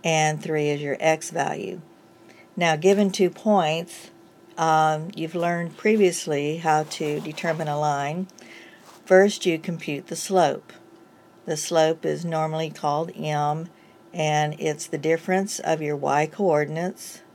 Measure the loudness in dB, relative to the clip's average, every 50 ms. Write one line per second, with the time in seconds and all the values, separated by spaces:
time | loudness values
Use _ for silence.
0 | 0 2 2 4 2 2 0 -2 -4 -4 -2 0 0 0 -2 -2 -4 -4 -4 0
1 | 2 0 0 0 -4 -8 -4 -4 -2 -2 -4 -6 -6 -8 -10 -10 -14 -18 -20 -20
2 | -20 -20 -20 _ -20 -20 -20 -20 -20 -14 _ 0 2 2 2 4 4 4 4 6
3 | 4 2 2 2 0 0 0 -2 0 2 4 4 4 2 0 -2 -6 -10 -16 -20
4 | -20 -20 -20 -20 -20 -20 _ _ -20 -18 -6 -2 2 4 4 4 4 4 2 0
5 | -4 -8 -8 -8 -8 -6 -4 -2 -2 0 0 -2 -4 -6 -8 -2 2 2 4 6
6 | 4 4 4 0 -4 -2 -2 0 0 -2 -4 -2 2 2 2 2 2 -2 -6 -6
7 | -4 -4 -4 -4 -6 -8 -10 -6 -4 -4 -2 -2 -2 -4 -2 0 0 0 0 0
8 | -2 -4 -4 -6 -8 -8 -12 -20 -20 -20 -20 -20 -20 -20 -20 -20 -20 -20 -20 -20
9 | 0 6 6 6 6 6 2 0 -2 -2 -2 -2 -4 -6 -8 -6 -6 -6 -6 -6
10 | -6 -10 -10 -10 -6 0 4 4 4 4 2 -2 -8 -16 -20 -20 -20 -20 -20 -20
11 | -20 _ _ _ _ -20 _ -18 -8 -8 -6 -6 -4 0 2 4 4 4 2 0
12 | -2 -4 -4 -4 -4 -4 -2 -2 -2 -2 -2 -4 -4 -6 -6 -4 -2 -2 0 0
13 | -2 -6 -8 -8 -6 -4 -2 0 0 0 -2 -4 -6 -12 -16 _ _ _ _ -20
14 | _ -12 -6 -2 0 0 2 2 0 0 -2 -4 -4 -4 -4 -4 -8 -8 -8 -4
15 | 0 0 0 0 0 0 0 0 0 -2 -6 -6 -2 -2 -2 -2 -2 -4 -4 -2
16 | -2 0 2 2 0 0 -2 -2 2 2 2 2 0 -2 -4 -4 -6 -6 -6 -10
17 | -16 -18 -18 -20 -20 -20